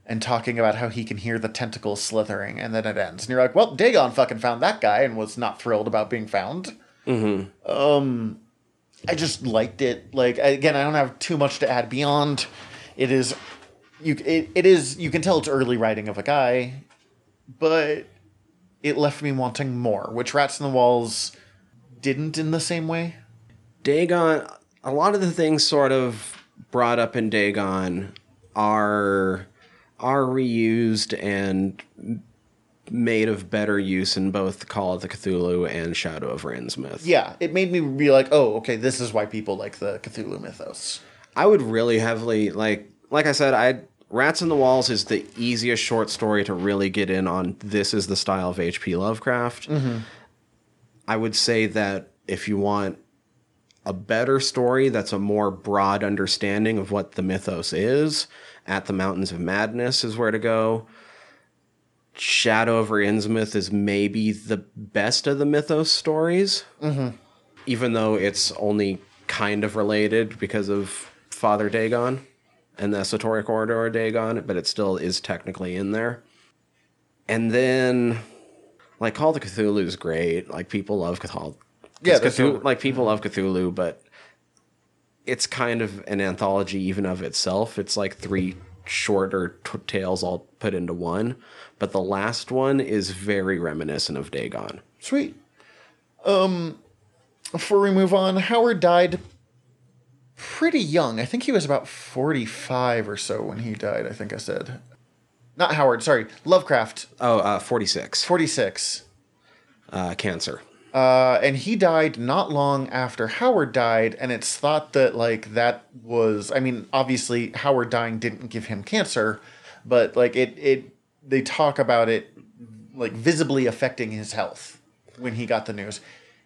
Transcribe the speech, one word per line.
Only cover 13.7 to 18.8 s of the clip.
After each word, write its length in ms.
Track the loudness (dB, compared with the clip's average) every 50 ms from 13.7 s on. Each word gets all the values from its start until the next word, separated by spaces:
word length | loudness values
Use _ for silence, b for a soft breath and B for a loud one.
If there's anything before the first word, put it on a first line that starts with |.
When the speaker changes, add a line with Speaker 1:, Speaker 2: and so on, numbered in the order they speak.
| _ _ _ _ _ -6
Speaker 1:
you, 140 | -4 -4 -4 -2 0
it, 240 | 0 0 0 0 0 0
it 100 | 4 8
is, 320 | 8 8 8 6 -2 -6 -6
you 100 | -4 -2
can 140 | -2 0
tell 160 | 2 2 2 2
it's 80 | 2
early 300 | 0 2 2 2 2 2
writing 320 | 2 2 0 0 -2 -4 -6
of 100 | -8 -4
a 40 | -2
guy, 580 | 0 2 2 2 2 2 0 -2 -4 -10 -14 -18 _ _ _ _ _ _ _ _ _ _ _ _ -20 -6 0
but 460 | 2 4 4 4 2 2 -2 -4 -6 -14 _ _ _ _ _ _ _ _ _ _ _ _ _ _